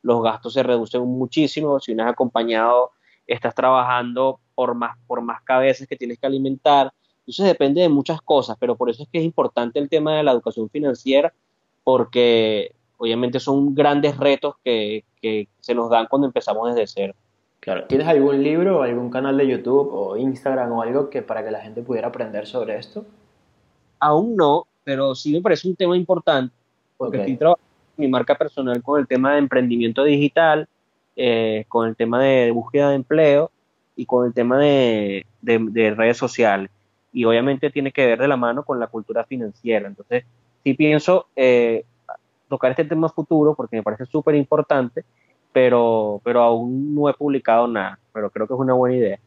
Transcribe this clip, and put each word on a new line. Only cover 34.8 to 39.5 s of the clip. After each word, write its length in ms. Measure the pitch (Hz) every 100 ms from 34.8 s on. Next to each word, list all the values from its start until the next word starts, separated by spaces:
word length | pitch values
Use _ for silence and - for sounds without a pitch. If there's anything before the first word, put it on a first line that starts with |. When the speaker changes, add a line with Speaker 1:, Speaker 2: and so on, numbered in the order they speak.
| 123 107 101 98 - _
Speaker 1:
de, 180 | 117 113 110
de 240 | 110 110 107
redes 220 | 113 117
sociales. 520 | 123 - 113 98 98 _ _ _ _
Y 100 | 123
obviamente 480 | 113 117 131 135 147
tiene 220 | 147 139
que 120 | 139 127
ver 140 | 117
de 80 | 139
la 100 | 131
mano 260 | 120 123
con 140 | 147 131
la 100 | 117
cultura 360 | 113 104 117
financiera. 640 | 113 131 110